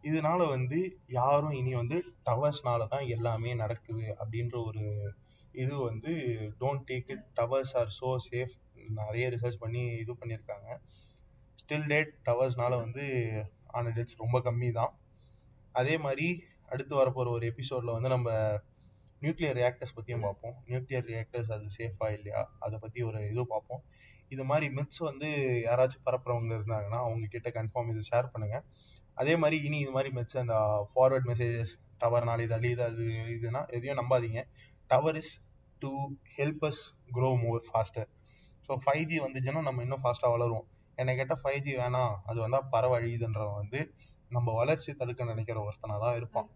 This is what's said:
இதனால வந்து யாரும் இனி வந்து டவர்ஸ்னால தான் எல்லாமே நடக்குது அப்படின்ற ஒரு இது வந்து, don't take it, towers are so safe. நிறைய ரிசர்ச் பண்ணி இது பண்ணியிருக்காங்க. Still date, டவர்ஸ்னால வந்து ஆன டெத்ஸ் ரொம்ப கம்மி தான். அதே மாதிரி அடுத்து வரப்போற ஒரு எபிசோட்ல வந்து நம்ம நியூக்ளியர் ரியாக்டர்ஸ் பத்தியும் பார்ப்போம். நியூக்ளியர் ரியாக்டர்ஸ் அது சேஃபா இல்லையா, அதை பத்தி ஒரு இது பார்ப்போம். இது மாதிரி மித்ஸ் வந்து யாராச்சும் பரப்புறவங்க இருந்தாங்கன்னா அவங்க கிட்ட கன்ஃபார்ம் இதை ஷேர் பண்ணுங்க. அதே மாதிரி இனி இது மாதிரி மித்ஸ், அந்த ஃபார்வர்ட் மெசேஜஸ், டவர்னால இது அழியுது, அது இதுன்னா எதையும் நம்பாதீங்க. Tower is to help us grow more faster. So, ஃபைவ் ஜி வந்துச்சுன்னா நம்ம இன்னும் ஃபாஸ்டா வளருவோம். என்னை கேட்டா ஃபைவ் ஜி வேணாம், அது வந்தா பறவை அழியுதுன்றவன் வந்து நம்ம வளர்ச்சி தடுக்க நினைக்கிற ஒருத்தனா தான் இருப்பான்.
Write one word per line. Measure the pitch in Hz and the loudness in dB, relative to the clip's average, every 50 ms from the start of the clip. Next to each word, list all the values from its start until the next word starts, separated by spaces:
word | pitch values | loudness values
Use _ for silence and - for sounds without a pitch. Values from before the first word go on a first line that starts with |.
| - | -2
இதனால | 147 156 160 151 151 170 180 170 156 | 0 0 2 2 2 4 4 4 4
வந்து | 139 127 127 123 127 170 185 185 - - - - | 4 0 0 0 0 0 -2 -2 -4 -12 -14 -4
யாரும் | 127 127 123 135 143 147 147 156 147 | 0 2 4 6 6 4 4 2 -2
இனி | 131 127 127 127 | 0 0 0 0
வந்து | 120 117 120 147 175 180 - - - - | 0 0 0 0 -2 -2 -4 -12 -6 0
டவர்ஸ்னால | 135 120 120 143 147 147 - - 127 120 117 113 107 | 0 2 4 2 2 0 0 0 0 2 2 0 0
தான் | - 139 143 123 | -2 -2 -2 -2
எல்லாமே | 117 110 113 117 113 110 113 120 123 | -2 0 0 0 0 0 -2 -2 -2
நடக்குது | 117 110 107 117 113 - - 113 113 113 110 104 | -2 0 -2 -2 -4 -6 -6 -6 -4 -4 -4 -6
அப்படின்ற | - - 110 110 117 120 120 120 120 113 | -6 -6 -6 -4 -4 -4 -2 -2 -4 -4
ஒரு | 110 104 107 107 107 104 104 104 101 101 - - _ - _ - - - | -4 -4 -4 -4 -4 -4 -4 -6 -6 -8 -12 -20 _ -20 _ -20 -16 -8
இது | 127 127 135 143 143 | -4 -4 -2 -2 -2
வந்து, | 131 117 110 110 120 151 170 160 139 123 117 110 107 104 107 - | -2 -2 -4 -4 -4 -4 -4 -2 -2 -2 -2 -2 -4 -8 -6 -4
don't | 123 135 139 135 - | -2 -2 -2 -2 -4
take | - 131 127 123 - | -4 -6 -6 -6 -6
it, | 135 - - - - | -10 -10 -10 -8 -2
towers | - 117 117 131 135 135 131 - | -2 0 2 2 0 0 0 0
are | 123 120 107 | 0 0 0
so | 101 - 127 127 131 127 | -2 -4 -2 -2 -2 -2
safe. | - - - 120 127 120 - - - - _ - - 110 | -2 -4 -4 -4 -4 -4 -8 -16 -20 -20 _ -20 -10 -8
நிறைய | 110 107 107 107 110 117 127 127 | -6 -6 -4 -4 -2 0 0 0
ரிசர்ச் | 127 117 117 123 117 - | -2 -2 -2 -4 -4 -4
பண்ணி | 117 113 117 120 123 120 117 | -6 -4 -4 -2 -2 -2 -4
இது | 113 113 110 123 | -6 -6 -8 -8
பண்ணியிருக்காங்க. | 120 - 117 113 107 - - 107 101 101 - 123 - - - - - - - - - - - - - - - - | -8 -8 -8 -8 -8 -8 -10 -10 -10 -10 -12 -14 -14 -14 -20 -20 -20 -20 -20 -20 -20 -20 -20 -20 -20 -20 -20 -20
Still | - - - 147 151 151 147 | -20 -8 -4 -2 -2 0 2
date, | 147 151 156 151 - - - | 4 2 2 2 -4 -6 0
டவர்ஸ்னால | - 120 120 131 131 123 117 120 123 127 123 | 0 4 4 4 2 4 2 2 2 2 0
வந்து | 117 113 117 135 143 139 131 123 117 113 110 107 107 101 - _ - - | -2 -4 -6 -6 -4 -2 0 0 0 0 -2 -4 -6 -6 -12 _ -20 -6
ஆன | - 120 117 117 | -4 -2 -2 -2
டெத்ஸ் | 113 117 117 - - - | -2 -2 -4 -4 -6 -6
ரொம்ப | 113 113 123 127 | -2 2 2 2
கம்மி | 123 123 117 120 123 123 | 2 2 0 0 0 0
தான். | 113 117 117 143 - - - - - - - - - - _ - - - - - | 0 0 0 -2 -2 -8 -20 -20 -20 -20 -20 -20 -20 -20 _ -20 -20 -20 -20 -2
அதே | - 123 127 139 160 160 | 2 2 4 4 4 2
மாதிரி | 151 139 135 139 156 170 175 165 - - - - - | 2 0 0 0 0 0 0 -2 -6 -16 -20 -20 -10
அடுத்து | - 127 139 135 - 151 | -6 -6 -6 -4 0 6
வரப்போற | 139 131 131 127 131 123 120 | 6 6 6 6 2 0 0
ஒரு | 120 117 117 117 | 0 0 0 -2
எபிசோட்ல | 113 - 127 - 135 127 117 120 | -4 -4 -6 -4 -2 -2 -2 -2
வந்து | 117 113 117 131 | -2 0 2 2
நம்ம | 131 127 120 117 113 110 110 107 104 104 - - - _ - - - - - - - - | 2 2 2 2 2 2 2 2 2 0 -4 -8 -20 _ -20 -20 -20 -20 -20 -20 -16 -4
நியூக்ளியர் | - 147 160 160 160 147 131 127 | -2 -2 0 0 0 0 2 4
ரியாக்டர்ஸ் | 123 123 123 - 135 127 - | 4 2 2 0 -10 -10 -10
பத்தியும் | 117 107 117 120 117 104 | -12 -8 -6 -4 -2 -2
பார்ப்போம். | 101 98 - - 113 131 - - - | -2 -4 -4 -8 -10 -10 -12 -8 -6
நியூக்ளியர் | 123 127 127 - 135 127 120 | -4 -4 -4 -2 -4 -4 -4
ரியாக்டர்ஸ் | 117 113 113 113 - - 120 113 110 | -4 -6 -6 -6 -6 -4 -4 -4 -4
அது | 110 107 107 104 | -4 -6 -6 -8
சேஃபா | 101 - 113 113 98 - 110 110 107 | -8 -6 -6 -8 -4 -2 -2 -2 -2
இல்லையா, | 104 101 104 104 107 107 - - - | -4 -6 -4 -2 -2 -2 -2 -6 -8
அதை | - 113 104 107 | -8 -6 -6 -6
பத்தி | 110 117 - 123 120 | -10 -10 -6 -4 -4
ஒரு | 113 107 110 104 101 | -4 -4 -4 -4 -4
இது | 107 120 127 | -2 -2 -4
பார்ப்போம். | 117 110 107 - - 120 135 - - - - - - - - - - | -2 -4 -6 -6 -6 -12 -12 -12 -16 -20 -20 -20 -20 -20 -20 -16 -12
இது | 135 131 135 | -8 -6 -2
மாதிரி | 131 143 156 156 143 135 | 0 2 2 2 0 -2
மித்ஸ் | 135 143 - - - 170 | -4 -6 -4 -4 -4 -4
வந்து | 156 139 135 147 156 151 143 135 131 123 120 117 | -4 -4 -4 -6 -4 -2 0 0 2 0 0 2
யாராச்சும் | 113 120 123 127 131 135 - - | 2 4 4 4 2 2 -2 -2
பரப்புறவங்க | 131 123 123 - 123 123 117 117 117 117 | 0 0 0 0 -2 -2 0 0 -2 -2
இருந்தாங்கன்னா | 110 104 104 113 107 104 101 110 120 | -2 -2 -2 -2 -2 -2 -2 -2 -2
அவங்க | 127 120 113 113 110 104 | -2 -2 -2 -2 -4 -4
கிட்ட | 104 120 - 123 | -6 -6 -6 -4
கன்ஃபார்ம் | 117 117 110 107 - 127 120 117 | -4 -2 -4 -4 -2 -2 -2 -2
இதை | 113 110 104 | -2 -4 -2
ஷேர் | - - 120 127 127 | 2 2 2 2 2
பண்ணுங்க. | - 120 110 104 110 135 - - - - - - - - - - - | -4 -6 -4 -4 -4 -6 -8 -10 -20 -20 -20 -20 -20 -20 -20 -20 -4
அதே | - 127 143 165 | -2 2 4 4
மாதிரி | 170 156 151 156 156 143 | 6 6 4 4 2 0
இனி | 143 151 151 | 0 0 0
இது | 143 135 | -2 0
மாதிரி | 131 131 135 131 123 | 0 0 0 0 -2
மித்ஸ், | 123 120 - - 131 | -4 -6 -2 -2 -2
அந்த | 123 117 113 110 107 107 107 104 104 | 0 2 4 4 6 6 4 2 0
ஃபார்வர்ட் | - - 127 131 131 135 131 127 120 | 0 6 8 8 8 8 6 2 2
மெசேஜஸ், | 120 113 120 117 120 117 117 113 - - - - - - | 0 0 0 0 0 0 -2 -4 -6 -12 -18 -20 -6 0
டவர்னால | - 117 117 120 120 117 117 117 117 | 2 4 4 4 4 4 0 0 0
இது | 110 113 | 0 0
அழியுது, | 113 113 120 123 120 120 | 2 2 0 2 2 0
அது | 117 113 113 117 113 113 113 113 117 | -2 0 -2 -2 -2 -2 -4 -4 -6
இதுன்னா | 117 117 113 117 117 135 147 - | -4 -4 -4 -2 -2 -2 -4 -4
எதையும் | 123 120 120 135 139 135 | -6 -6 -4 -2 -2 -2
நம்பாதீங்க. | 120 123 131 127 120 113 110 120 127 - - - - - - - - - | 2 4 4 4 4 2 -4 -6 -6 -8 -14 -20 -20 -20 -20 -20 0 4
Tower | 131 131 143 160 156 | 4 6 6 4 0
is | 156 156 - - - - - - - - - - - | 0 -4 -8 -12 -14 -18 -20 -20 -20 -20 -20 -14 -8
to | - 139 135 139 139 139 139 - - - | -8 -6 -4 -4 -6 -6 -8 -12 -14 -18
help | - - 139 147 156 151 - | -2 0 0 0 2 0 0
us | 151 139 - - - - - - - | 0 0 -2 -6 -8 -12 -18 -16 -6
grow | 123 123 127 131 131 123 | -2 2 2 4 4 4
more | 113 117 117 117 | 2 2 0 -2
faster. | - - - 113 110 - - 113 107 - _ - - - - - - - - - | -4 0 0 0 0 2 -2 -6 -8 -8 _ -20 -20 -20 -20 -20 -20 -20 -20 -20
So, | - - 139 | -6 -4 -4
ஃபைவ் | 131 - 143 139 156 165 | 0 2 2 4 4 2
ஜி | 156 165 156 | 0 0 0
வந்துச்சுன்னா | 143 135 135 135 127 135 139 160 | 0 0 -2 -2 -2 0 0 0
நம்ம | 160 143 131 123 | 0 0 -2 -2
இன்னும் | 120 127 135 135 131 | -2 -2 -4 0 2
ஃபாஸ்டா | 123 120 - - 123 | 0 0 4 4 4
வளருவோம். | 117 117 120 120 117 110 - - - - - _ - | 4 4 4 2 0 -2 -6 -10 -20 -20 -20 _ -4
என்னை | - 127 127 127 | -2 0 0 0
கேட்டா | 127 135 131 - | 0 0 0 -2
ஃபைவ் | - - 143 139 143 | 0 0 0 0 0
ஜி | 139 143 139 | 0 -2 0
வேணாம், | 123 123 123 123 127 127 117 104 98 - | 0 0 0 2 2 2 2 0 -4 -4
அது | - 113 113 | -4 -2 -2
வந்தா | 113 113 123 135 | 0 2 2 0
பறவை | 135 135 123 113 120 127 127 117 | 0 2 2 4 4 4 4 2
அழியுதுன்றவன் | 117 117 117 117 113 113 107 107 107 104 101 104 | 2 0 -2 -2 -2 -2 -2 -2 -2 -2 -2 -4
வந்து | 104 104 123 139 156 - - - - - - - _ - | -6 -4 -2 -4 -4 -4 -8 -20 -20 -20 -20 -20 _ -2
நம்ம | 120 123 120 117 110 | 0 0 2 2 2
வளர்ச்சி | 113 120 135 160 156 - - 139 | 2 4 4 2 2 0 -8 -6
தடுக்க | - 127 120 120 - 123 | -4 -4 -4 -2 -2 -2
நினைக்கிற | 117 113 110 110 104 113 110 | -2 -2 -2 -2 -2 -2 -2
ஒருத்தனா | 107 104 107 - - 110 104 104 | -2 -4 -6 -8 -6 -6 -4 0
தான் | 110 120 120 | 2 2 0
இருப்பான். | 117 117 113 - 117 107 - - | 0 -4 -2 -2 -4 -4 -4 -10